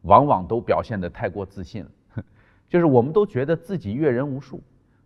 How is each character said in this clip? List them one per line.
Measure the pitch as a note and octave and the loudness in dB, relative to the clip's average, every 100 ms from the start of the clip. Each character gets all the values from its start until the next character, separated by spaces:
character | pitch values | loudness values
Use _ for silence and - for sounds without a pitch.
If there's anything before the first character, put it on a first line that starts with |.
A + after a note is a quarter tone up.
往 | F2 G2+ D3 | 4 6 6
往 | G#2 F2+ | 0 -2
都 | A#2 | -6
表 | - E2+ | -2 -2
现 | F2+ G#2 | -2 -6
得 | F2 | -8
太 | - A2 | -8 -8
过 | G2 | -8
自 | F#2+ - | -12 -12
信 | F2 G#2+ | -14 -14
了， | D2+ _ _ - - _ _ | -16 _ _ -16 -16 _ _
<laughs> | _ _ | _ _
就 | F3 | 2
是 | E3 | 4
我 | B2 | 4
们 | B2+ | 4
都 | D#3+ G#3 | 0 0
觉 | B2+ | -2
得 | C#3 | -4
自 | D#3+ - F#3+ | -4 -6 -8
己 | G2 | -6
阅 | A#2+ D#3 | -2 0
人 | A#2+ C#3+ | 0 -4
无 | C3+ | -8
数， | - - - _ _ _ | -12 -20 -20 _ _ _